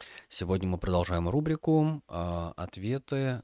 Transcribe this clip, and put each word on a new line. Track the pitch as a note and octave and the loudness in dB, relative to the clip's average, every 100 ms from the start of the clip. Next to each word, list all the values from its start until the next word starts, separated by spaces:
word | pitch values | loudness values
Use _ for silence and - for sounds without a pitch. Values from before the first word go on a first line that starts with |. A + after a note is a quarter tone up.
| - - - | -20 -20 -12
Сегодня | - F2 F#2 F#2 | -6 0 0 2
мы | F2 | 0
продолжаем | - F2 F2 E2+ E2+ | 2 2 2 0 2
рубрику, | C3+ D#3 D#3 - D#3 D3+ D3+ - | 0 0 -2 2 4 4 0 -6
а, | E2+ F2 E2+ E2+ | -4 -2 -2 -4
ответы | - F#2+ F#2+ G2+ C3 - C#3 C3+ B2 | -6 -8 -6 -4 -4 -4 -2 -2 -2